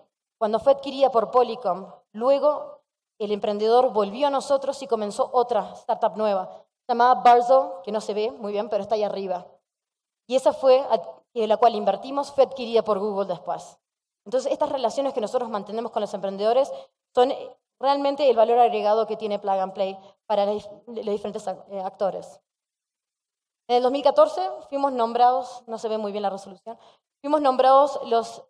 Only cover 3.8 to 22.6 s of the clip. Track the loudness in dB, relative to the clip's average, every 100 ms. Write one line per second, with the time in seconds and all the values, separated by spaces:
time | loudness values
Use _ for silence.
3.8 | 2 0 -2 -2 -2 -2 -2 -2 -2 -8
4.8 | -4 -4 -4 -4 -2 0 0 -2 -4 -8
5.8 | -6 -2 -2 -2 -2 -2 -4 -14 _ _
6.8 | -4 2 4 6 6 6 6 4 2 -6
7.8 | -8 -8 -6 -4 -4 -6 -6 -6 -4 -4
8.8 | -2 -2 -2 -4 -6 -8 -10 _ _ _
9.8 | _ _ _ _ -2 0 2 2 4 4
10.8 | 4 -2 -2 -18 _ -4 0 4 4 2
11.8 | 0 -2 -4 -6 -2 2 2 0 -2 0
12.8 | 2 0 -2 -4 -4 -6 -8 -8 -10 -20
13.8 | _ _ _ _ -6 -4 -2 -2 -2 -2
14.8 | -4 -2 -4 -4 -4 -4 -4 -8 -8 -8
15.8 | -6 -6 -6 -6 -8 -2 0 2 0 -4
16.8 | -16 _ _ 0 2 0 -12 -20 _ _
17.8 | -2 0 -2 0 2 4 4 6 4 2
18.8 | 2 2 0 -4 -6 -6 -2 -2 -2 -4
19.8 | -6 -8 -18 _ -4 0 0 -2 -8 -18
20.8 | -14 -10 -4 -4 -6 -8 -10 -10 -10 -10
21.8 | -8 -4 -4 -4 -10 -20 _ _